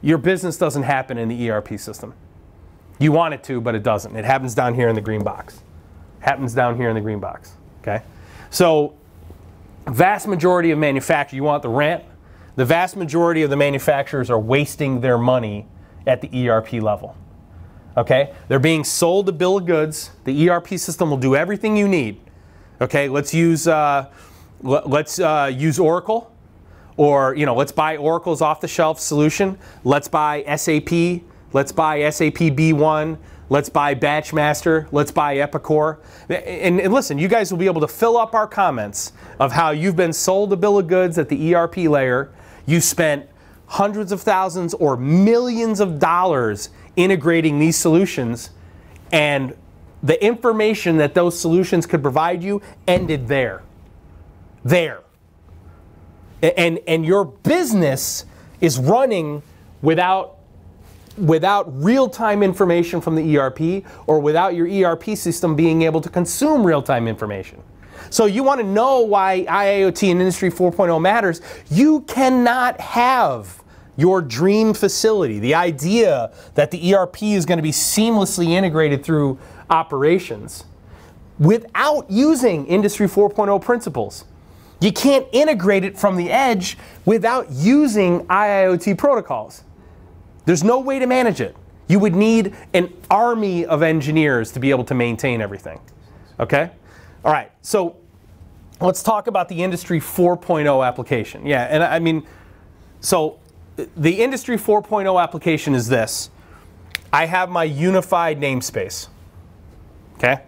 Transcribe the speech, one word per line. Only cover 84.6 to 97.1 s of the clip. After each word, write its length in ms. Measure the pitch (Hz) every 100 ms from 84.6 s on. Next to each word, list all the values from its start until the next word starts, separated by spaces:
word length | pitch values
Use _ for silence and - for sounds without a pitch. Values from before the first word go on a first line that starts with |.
| - -
You 120 | 196
can't 340 | - 269 277 262
integrate 520 | 233 302 254 180 196
it 140 | 190 196
from 180 | 208 185
the 140 | 175
edge 460 | 247 269 220 180 - - -
without 460 | - 226 226 254 220
using 760 | 131 170 277 302 208 185 175 175
I 200 | 185 208
I 180 | 202 185
O 100 | 175
T 180 | 202
protocols. 720 | 185 285 247 - 123 107 - - - - - - - - -
There's 180 | - 170
no 180 | 190 254
way 180 | 269 269
to 80 | 254
manage 340 | 254 247 175
it. 160 | 101 - - - -
You 100 | 196
would 140 | 208
need 400 | 175 220 226 196 - -
an 180 | 185 180 - -
army 540 | 196 240 226 208 175
of 180 | 165 156
engineers 720 | 160 160 143 156 151 123 110
to 80 | -
be 100 | 135
able 140 | 135
to 100 | 120
maintain 460 | 131 120 113 139 120
everything. 400 | 104 98 78 82 - - - - - -
Okay? 320 | 120 143 170 - - - -